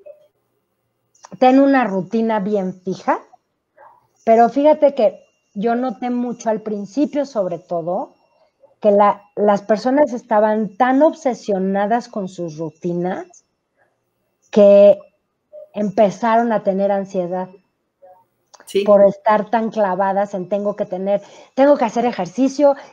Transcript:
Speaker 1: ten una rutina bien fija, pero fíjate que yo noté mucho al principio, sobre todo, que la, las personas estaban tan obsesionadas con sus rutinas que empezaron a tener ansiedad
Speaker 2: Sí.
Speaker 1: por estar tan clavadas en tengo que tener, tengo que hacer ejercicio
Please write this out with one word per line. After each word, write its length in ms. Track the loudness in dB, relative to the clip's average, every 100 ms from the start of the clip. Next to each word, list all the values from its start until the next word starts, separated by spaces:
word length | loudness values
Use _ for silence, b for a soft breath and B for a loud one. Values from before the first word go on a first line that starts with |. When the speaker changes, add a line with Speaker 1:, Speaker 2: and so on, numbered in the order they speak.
| -20 -20 _ _ _ _ _ _ _ _ _ _ -18 0
Speaker 1:
ten 200 | 2 4
una 260 | 4 2 0
rutina 540 | -4 -4 -4 -2 -2
bien 340 | -2 -4 -4
fija, 460 | -8 -10 -8 -6 -6 -6 _ _ _ _ _ b b b _ 0
pero 240 | 4 4
fíjate 440 | 2 2 4 2 2
que 300 | -2 -2 _ _ _
yo 220 | -6 -4 -2
noté 340 | -4 -6 -6
mucho 400 | -6 -6 -8 -6
al 120 | -6
principio, 640 | -6 -10 -8 -4 -4 -4 -6
sobre 340 | -4 -6 -6
todo, 560 | -8 -8 -6 -6 -8 _ _ _ _ _ _ _
que 120 | 2
la, 320 | 4 4 0 _ -4
las 260 | 0 0
personas 520 | 0 -2 0 0 0
estaban 600 | -2 -4 0 0 0 -4 -2
tan 240 | 0 2
obsesionadas 1080 | 2 0 -6 -6 -6 -4 -2 -2 -2 -4 -6
con 180 | -12 -12
sus 300 | -10 -12 -10
rutinas 880 | -12 -10 -8 -6 -6 -8 -12 _ _ _ _ _ _ _ _ _ _ _ _
que 480 | 4 6 8 8 6 -2 _ _ _ _ -20 -16
empezaron 800 | -8 -6 0 0 0 0 0 0
a 120 | -2
tener 280 | -2 -2 -2
ansiedad 580 | -2 -4 -6 -6 -6 -10 -14 _ _ _ _ -20 _ _ _ _ _ -6
Speaker 2:
Sí. 200 | -4 2
Speaker 1:
por 180 | 4
estar 460 | 4 2 0 0 0
tan 180 | -4 -4
clavadas 640 | -4 -2 -2 -2 -2 -4
en 140 | -6 -6
tengo 280 | -6 -6 -6
que 80 | -8
tener, 360 | -8 -4 -4 B B B
tengo 220 | 0 2 2
que 60 | 0
hacer 200 | -2 -4
ejercicio 720 | -4 -8 -2 -4 2 0 0 B